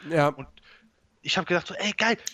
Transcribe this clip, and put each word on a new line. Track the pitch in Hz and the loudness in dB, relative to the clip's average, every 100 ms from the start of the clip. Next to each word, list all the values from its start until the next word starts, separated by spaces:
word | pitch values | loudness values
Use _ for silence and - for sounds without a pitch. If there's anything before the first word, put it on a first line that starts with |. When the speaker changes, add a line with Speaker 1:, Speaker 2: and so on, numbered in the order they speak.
| 143 | -2
Speaker 1:
Ja. | 160 147 | 2 2
Speaker 2:
Und | 135 135 - - - _ _ _ _ | 0 -14 -18 -20 -20 _ _ _ _
ich | 151 190 | -2 -2
hab | 165 | 2
gedacht, | 175 - | 0 0
so, | |
ey, | 190 202 | -6 -4
geil, | - 220 226 - | 2 2 2 -4